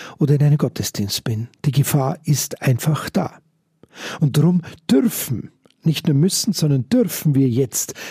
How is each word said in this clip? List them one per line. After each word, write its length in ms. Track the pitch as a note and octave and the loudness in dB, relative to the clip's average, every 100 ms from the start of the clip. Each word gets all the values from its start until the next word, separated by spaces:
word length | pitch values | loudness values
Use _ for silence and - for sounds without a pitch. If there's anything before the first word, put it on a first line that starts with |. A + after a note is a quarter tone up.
| - - | -16 -4
oder 160 | C#3 C#3+ | 0 4
in 80 | |
einem 140 | D3 D3 | 4 4
Gottesdienst 680 | C3+ - G2+ - G2+ - - | 0 -2 -8 -4 -6 -4 -4
bin. 240 | A2 A#2 _ D3+ | -4 -6 _ -2
Die 80 | |
Gefahr 440 | C3 C3+ D3 C3 - | 0 2 2 0 -4
ist 380 | - C3+ - - | -2 -2 -2 -4
einfach 480 | - A#2+ - D3+ - | -2 0 0 -2 -2
da. 300 | - E3+ - _ _ _ _ _ - - - | -4 -4 -8 _ _ _ _ _ -18 -14 -2
Und 160 | D3 D3 | 0 2
darum 240 | D#3 F3+ - - _ | 2 2 -2 -16 _
dürfen, 640 | B3+ B3+ - - A#2 - _ _ _ | 2 2 -2 -6 -6 -8 _ _ _
nicht 240 | - D3+ - | -2 -2 0
nur 80 | C#3 | 2
müssen, 380 | F3+ - - | 2 0 -2
sondern 340 | F3+ D#3 C#3 A#2 | -2 0 0 2
dürfen 480 | B3 G#3 - D#3+ C#3 | 2 0 0 0 2
wir 140 | C3+ | 2
jetzt 440 | A#2 C3+ G#2+ - - - | 2 -2 -4 -8 -10 -16